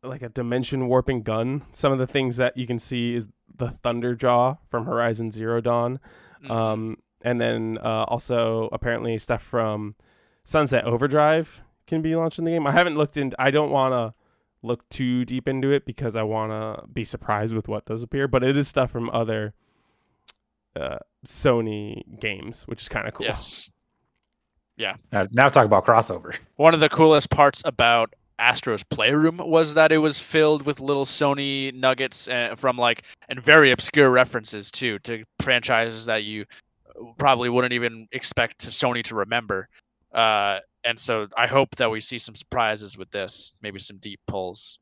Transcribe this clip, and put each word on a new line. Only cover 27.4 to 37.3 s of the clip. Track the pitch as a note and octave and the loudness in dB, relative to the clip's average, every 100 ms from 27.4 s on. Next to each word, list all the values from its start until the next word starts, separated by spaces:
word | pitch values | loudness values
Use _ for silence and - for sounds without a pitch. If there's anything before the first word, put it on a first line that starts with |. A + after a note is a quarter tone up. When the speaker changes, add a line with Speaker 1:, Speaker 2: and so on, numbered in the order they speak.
| C#3+ - D#3+ | 4 4 -8
Speaker 2:
about | A#2+ A#2 A#2+ A2+ _ _ - | 0 2 4 0 _ _ -2
Astro's | A#2 A#2+ - G#2+ | 0 0 -2 -4
Playroom | - - A2+ D3 D#3+ F3 | -6 -2 2 4 2 0
was | D#3+ E3 D#3 | 0 2 2
that | D3 D#3 | 4 6
it | D#3 | 6
was | D#3 C#3+ | 2 -2
filled | - D#3+ D3+ D3+ C#3+ | -2 4 4 4 0
with | C#3+ | -6
little | C3+ C#3+ C3+ | -2 -2 0
Sony | - D3 C#3 C#3 C#3 C3+ | 0 0 0 -2 -4 -6
nuggets, | B2+ C3 B2+ C3+ - - | 0 0 2 -2 -6 -4
uh, | B2 A#2+ A2+ | -2 -4 -2
from, | C3+ B2 | -2 2
like, | A#2+ A#2 - - - | 2 0 -6 -20 -12
and | B2+ | -6
very | B2 D#3 C#3+ | 8 8 10
obscure | B2 - D3+ C3+ | 4 0 4 6
references | B2+ B2 B2 G#2 G#2+ G2 | 6 4 0 -8 -10 -8
too, | - B2+ G#2 | -6 -6 -6
to | - A#2 A2 _ | -8 -10 -12 _
franchises | - B2 A2+ A#2 A2+ A2+ A2+ | 0 0 2 0 0 -4 -4
that | A2 | -4
you | G#2 G#2+ G2+ - _ _ _ - A#2+ A#2 | -4 -10 -12 -18 _ _ _ -20 -20 -2
probably | C#3+ | 2